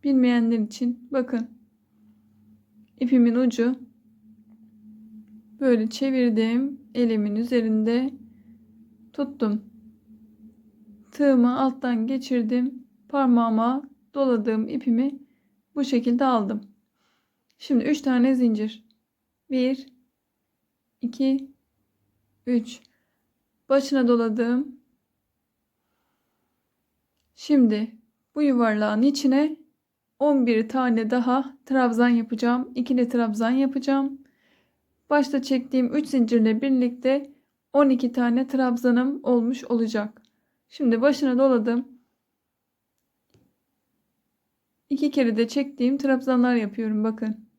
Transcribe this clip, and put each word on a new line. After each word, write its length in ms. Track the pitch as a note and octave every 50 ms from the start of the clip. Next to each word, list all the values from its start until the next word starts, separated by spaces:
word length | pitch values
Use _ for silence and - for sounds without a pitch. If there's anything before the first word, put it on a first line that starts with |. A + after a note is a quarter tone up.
| -
Bilmeyenler 520 | C#4+ C#4 C4 B3 B3 A#3+ A#3+ A3+ A3+ A#3 A3
için 500 | G#3+ G#3+ - - B3+ A#3+ A#3+ - - -
bakın. 400 | C#4+ C4 B3 B3 C4 A3+ A#3+ - - - _ _ _ _ _ _ _ _ _ _ _ _ _ _ _ _ _ _ - _ _ _ _ - - _ _ _
İpimin 340 | C4 A#3+ C4+ B3 A#3 A#3+ A3+
ucu. 420 | B3 C4 A#3+ A3+ - A#3 B3 C4 - - - _ _ _ _ _ _ _ - - _ _ _ - _ - - _ - - - - - - - - - - - - - _ - - -
Böyle 260 | C#4 C4 A#3+ A3 A3 A3+
çevirdim. 920 | - - C4+ C4+ C4 B3+ B3 A#3+ G#3+ A3 A3 A3+ A#3 B3 C4+ C#4+ C#4 - - - -
Elimin 420 | B3 A#3+ A3+ A3+ G#3+ G#3 G#3 G3+
üzerinde 760 | A3 A#3+ A#3+ B3 A#3+ A3+ A3 A3 A3 G#3+ A3+ A#3 B3 C4 C4+ - - - - - - _ - - - - _ - - - _ _ _ - -
tuttum. 520 | _ - C#4+ C#4 - - A#3+ G#3+ G#3 G#3+ - - - - - - - _ _ _ - - - - _ _ - - _ _ _ _ _ _ - - - - - _
Tığımı 500 | - - D4 C#4+ C4+ B3 A#3+ A#3+ B3 C4+
alttan 460 | C4+ C4 C4 C4+ - B3 A#3+ A3 A3
geçirdim. 800 | A#3+ C4+ C4 C4 - C4 A#3+ A3+ A3 B3 B3 B3 C#4 C4+ - - _ _ _ _ -
Parmağıma 760 | - C#4 C4+ B3 A#3+ A#3 A#3 A3+ A3 A3 A3+ A#3+ B3+ C#4 D4 - - _ _ _ -
doladığım 540 | C#4 C#4 C4 B3 A3 G#3 A#3 A3 A3 A3 -
ipimi 520 | D#4 C4 - B3+ A3+ A#3 C4 C#4 C#4 - - _ _ _ _ _ _ _ _ _ _
bu 100 | D4 C#4
şekilde 400 | C#4 C4+ A#3+ A#3+ B3 A#3+ B3 C#4
aldım. 360 | C4 B3+ A3+ G3+ G3 G#3+ G#3+ - - _ _ _ _ _ _ _ _ _ _ _ _ _ _ _ _ _ _
Şimdi 260 | - - C#4+ A#3 A3
üç 160 | C#4 D4+ D4
tane 340 | - C4+ B3+ B3 A#3+ C4+ C4+
zincir. 500 | B3+ B3 A#3 A3 G#3 G#3+ A3 - - _ _ _ _ _ _ _ _ _ _ _ _ _ _
Bir, 360 | C4+ B3+ B3 C4 C4+ C4 - - _ _ _ _ _ _ _ _ _ _ _ _ _ _ _ _ _ _ _ _ _ _
iki, 500 | - A#3+ - - C4+ C4+ C4+ C4+ C4+ - _ _ _ _ _ _ _ _ _ _ _ _ _ _ _ _ _ _ _
üç. 340 | B3 B3 A#3 A3 - - - _ _ _ _ _ _ _ _ _ _ _ _ _ _ _ _ _ _
Başına 400 | C4+ C#4 C4+ C#4 C#4 C4+ B3 A#3+
doladım. 720 | A#3+ A#3 A#3 A3+ G#3+ A#3 A#3 A#3 B3 B3+ D4 C#4 - - _ _ _ _ _ _ _ _ _ _ _ _ _ _ _ _ _ _ _ _ _ _ _ _ _ _ _ _ _ _ _ _ _ _ _ _ _ _ _ _ _ _ _ _ _ _ _ _ _ _ _
Şimdi 600 | _ - - D4 C#4 B3 A3 G#3+ G#3+ A3 A3+ - - _ _ _ _ _ _ _
bu 80 | D4
yuvarlağın 600 | D4+ C#4+ C4 A#3+ A#3 A3 G#3+ G#3+ G#3+ G#3 G#3+ G#3+
içine 640 | B3 C#4+ C#4 - - C4 C4 C#4 D4+ D#4 D#4 - - _ _ _ _ _ _ _ _ _ _ _
on 280 | C#4 D4 C#4+ C4+ B3
bir 220 | A#3+ A#3 A3 A3 A3
tane 420 | - C4 B3+ B3 A3+ A3+ A3 G#3+
daha 460 | B3 B3 A#3 B3+ B3 C4+ C4+ C4+ - _ _
trabzan 420 | - C4 C4 B3+ A#3+ A#3 A3+ A#3+ B3
yapacağım. 640 | A#3+ A#3 A3+ A3+ A#3+ A3 A#3+ A#3+ A#3+ B3 C4 - -
İkili 340 | B3+ B3 - C4 B3 A#3+ A#3+
trabzan 420 | B3+ A#3+ A#3 A3 G#3 G#3+ A3+ A3+
yapacağım. 720 | B3+ C4 C#4 C4+ C4+ C#4 B3+ C#4 C#4 C#4 C4+ C#4 C4+ - - _ _ _ _ _ _ _ _ _ _ _ _ _ _ _ _ _
Başta 320 | D4 D4 C4+ C4+ C#4+ C4+
çektiğim 520 | C4+ - C4+ B3+ C4 - - C4 B3 A#3+ -
üç 120 | - D4+
zincirle 560 | - C#4 C4 A#3 A3 B3 A#3 A3 A3 A3 A3
birlikte 680 | C#4 C#4 C4 B3+ B3 A#3+ A#3+ - - B3+ C4+ C#4+ C#4 - - _ _ _ _ _ _ _
on 180 | - C#4 D4 C4+
iki 220 | C4 B3 C4 A#3+
tane 340 | A#3+ C4 A#3+ A#3+ A#3 B3 C4
trabzanım 760 | C4 - C4 C4 B3 A#3+ A#3+ A#3+ B3 A#3 A#3+ B3+ C4+ C#4+ C#4+
olmuş 420 | - - B3 A#3+ A3+ A#3+ C4 B3+ -
olacak. 580 | - A#3+ A#3 A3+ A3 - G#3+ G#3 G#3+ - - _ _ _ _ _ _ _ _ _ _
Şimdi 320 | - - D4 A#3+ A#3 A3+
başına 380 | A#3+ C#4+ C#4 C#4 D4 C4 B3 B3
doladım. 500 | C4+ C4+ B3+ A#3 G#3+ A#3+ A#3 A#3+ C4 - - _ _ _ _ _ _ _ _ _ _ _ _ _ _ _ _ _ _ _ _ _ _ _ _ _ _ _ _ _ _ _ _ _ _ _ _ _ _ _ _ _ _ _ _ _ _ _ _ _ _ _ _ _ _ _ _ _ _ _
İki 200 | C#4+ C4+ D4+ C#4+
kere 260 | - C#4+ B3+ A#3 G#3+
de 120 | A3 A#3 A3+
çektiğim 500 | - C#4+ C4+ C#4 - - A#3+ B3 C#4 C#4
trabzanlar 560 | C#4 C4+ C4 B3+ C4 C4 C4 B3 A#3+ B3 B3
yapıyorum 500 | A#3 G#3+ G3 G3+ - A3 A3 G#3+ G#3+ G#3+
bakın. 440 | A3 A3 A3 A3+ A3 A3 - - _ _